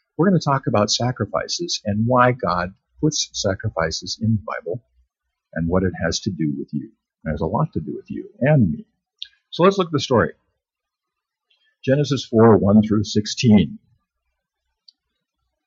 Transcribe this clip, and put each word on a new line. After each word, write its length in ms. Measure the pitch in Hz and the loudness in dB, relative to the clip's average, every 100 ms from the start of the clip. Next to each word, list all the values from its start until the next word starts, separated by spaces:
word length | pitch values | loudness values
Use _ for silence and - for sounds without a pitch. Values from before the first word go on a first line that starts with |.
| _ - | _ -2
We're 140 | 185 | 2
gonna 100 | 160 | 2
talk 280 | 147 135 - | 2 -2 0
about 240 | 107 104 | 0 0
sacrifices 920 | - 120 123 104 - - - 87 - 104 | 0 -2 -4 -4 -4 -6 -8 -6 -6 -4
and 200 | 104 113 | -2 2
why 280 | 123 123 | 4 2
God 420 | 127 87 87 92 - _ - | 2 -2 -2 -4 -8 _ -4
puts 280 | 151 - - | -4 -2 -6
sacrifices 840 | - 101 95 107 - 82 - 90 - | -4 -4 -4 -4 -4 -4 -4 -10 -4
in 120 | 113 | -2
the 100 | 107 - | -2 -2
Bible 380 | 62 - 117 _ _ _ _ _ _ _ | -10 -8 -10 _ _ _ _ _ _ _
and 140 | - 85 | -6 -2
what 140 | 90 | 0
it 120 | 92 82 85 | 0 -2 -4
has 140 | - | -4
to 80 | 104 | -6
do 240 | 82 76 71 | -4 -4 -4
with 140 | 67 | -8
you. 200 | 71 67 _ _ _ 78 | -10 -10 _ _ _ -6
It 60 | |
has 100 | 76 | -4
a 60 | 82 | -2
lot 260 | 123 156 | -2 -2
to 60 | - | -4
do 160 | - - | -8 -10
with 160 | - | -12
you 180 | - - - | -14 -12 -2
and 300 | 143 151 92 | 2 4 2
me. 160 | 76 - _ _ - - _ _ | 0 -10 _ _ -20 -20 _ _
So 140 | - | -4
let's 140 | 180 202 | -4 -2
look 100 | 170 | -4
at 60 | |
the 60 | 143 | -4
story. 340 | - 117 80 - _ _ _ _ _ _ _ _ _ _ _ _ _ _ - | 0 0 0 -4 _ _ _ _ _ _ _ _ _ _ _ _ _ _ 0
Genesis 400 | 139 131 135 - | 0 0 -2 0
four, 320 | 113 117 101 | 6 8 8
one 240 | 98 107 | 6 4
through 220 | 107 104 | 4 0
sixteen. 720 | 104 107 104 - 127 104 76 - _ _ _ _ _ _ _ _ _ _ _ _ _ _ _ _ _ _ | 0 -4 -4 0 4 6 4 -4 _ _ _ _ _ _ _ _ _ _ _ _ _ _ _ _ _ _